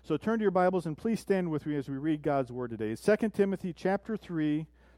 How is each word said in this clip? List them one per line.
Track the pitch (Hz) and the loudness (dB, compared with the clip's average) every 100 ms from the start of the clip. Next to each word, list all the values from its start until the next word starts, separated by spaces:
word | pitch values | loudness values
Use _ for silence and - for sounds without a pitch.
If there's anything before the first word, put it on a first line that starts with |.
So | - 151 | -4 -2
turn | 214 226 | 0 2
to | |
your | 208 | 2
Bibles | 185 180 185 165 | 4 4 2 -2
and | 151 | -4
please | 226 220 | -2 -2
stand | - 196 175 | 0 0 0
with | 151 156 | -2 -2
me | 147 | -4
as | 135 | -4
we | 135 | -4
read | 156 156 | -2 0
God's | 147 139 123 | 2 0 0
Word | 123 123 | -4 -6
today. | 110 107 110 | -4 -4 0
Second | - 214 220 | 2 2 2
Timothy | - 196 190 185 | 0 0 0 -6
chapter | 160 190 196 - 214 | -4 0 0 -2 -8
three, | - 165 151 151 160 _ - | -4 -2 0 0 -4 _ -20